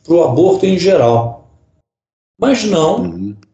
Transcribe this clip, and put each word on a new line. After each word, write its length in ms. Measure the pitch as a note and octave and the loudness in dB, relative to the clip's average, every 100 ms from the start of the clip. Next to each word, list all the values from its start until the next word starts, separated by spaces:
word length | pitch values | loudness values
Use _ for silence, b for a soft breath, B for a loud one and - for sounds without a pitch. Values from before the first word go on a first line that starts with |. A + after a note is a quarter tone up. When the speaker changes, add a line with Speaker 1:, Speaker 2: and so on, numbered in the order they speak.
Speaker 1:
pro 180 | - E3+ | -2 0
aborto 440 | D3+ B2 F#3+ F#3+ F#3+ | 2 2 2 2 0
em 120 | F#3 | 0
geral. 800 | F3+ F3+ A#2+ A#2 A#2 - - _ _ _ _ _ _ _ _ - | 2 2 2 0 -2 -10 -20 _ _ _ _ _ _ _ _ -4
Mas 260 | B3 B3 | -2 0
não, 360 | G#3+ E3+ D#3 - | 0 0 0 -2
Speaker 2:
Uhum. 340 | F2+ E2+ G2 G#2+ _ | -6 -8 -12 -12 _